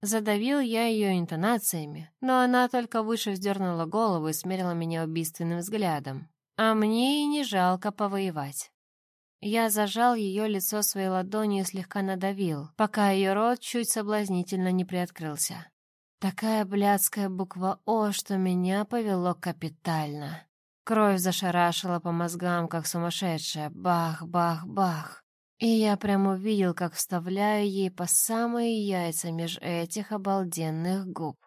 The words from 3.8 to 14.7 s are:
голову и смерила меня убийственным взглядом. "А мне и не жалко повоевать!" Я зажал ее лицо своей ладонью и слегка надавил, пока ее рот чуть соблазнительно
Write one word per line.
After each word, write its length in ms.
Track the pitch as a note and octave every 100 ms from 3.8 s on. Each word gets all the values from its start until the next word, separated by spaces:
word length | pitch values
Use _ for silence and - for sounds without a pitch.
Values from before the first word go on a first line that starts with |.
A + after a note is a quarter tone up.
| E3
голову 420 | G3+ A3+ F3 D#3
и 40 |
смерила 400 | D#3 F3+ F#3 F3+
меня 320 | E3+ E3 E3
убийственным 540 | D#3+ D#3+ D#3+ - E3+ E3+
взглядом. 720 | F3 G#3+ G3 D3+ C#3 C3+ - _ _ -
"А 180 | A3
мне 480 | A3 G#3+ A3 B3+ C#4+
и 40 | D4
не 180 | D4
жалко 460 | C#4 G3 F3+ F#3 G#3
повоевать!" 800 | G#3 G#3 G3 G3 D#3 C#3 C#3+ - _ _ _ _ _ _ _
Я 280 | G#3 A3+ A3+
зажал 460 | G#3 G#3 A3 A#3+
ее 320 | A#3+ G3+ F#3+ G#3+
лицо 360 | G3+ F#3 G#3+
своей 260 | G3+ G3 F#3+
ладонью 540 | F#3 F#3 G#3 G#3+ G3
и 40 | F#3
слегка 360 | F#3+ F3+ G3+
надавил, 680 | F#3+ F#3+ F#3+ G3 F#3+ D3+ D#3 -
пока 340 | G#3+ G#3+ G3+
ее 240 | G3 F#3+
рот 260 | G3 A3+ B3
чуть 300 | - A#3+ A3+
соблазнительно 800 | - G#3 G#3+ G3+ F3+ F3+ F#3+ F#3